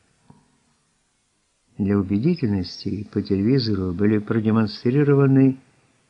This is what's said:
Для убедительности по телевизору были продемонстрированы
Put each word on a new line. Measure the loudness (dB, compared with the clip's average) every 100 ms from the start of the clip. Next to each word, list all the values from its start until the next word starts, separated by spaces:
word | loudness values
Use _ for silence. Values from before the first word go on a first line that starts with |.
| _ _ _ _ _ _ _ _ _ _ _ _ _ _ _ _ _ -6
Для | 0 0
убедительности | 0 -2 0 -2 -2 -2 -4 -10 -8 -8 -6
по | -6
телевизору | -2 0 2 0 0 -4 -4
были | -2 0 0
продемонстрированы | -2 -2 0 0 0 -4 -2 0 2 4 4 6 4 2 _ _ _ _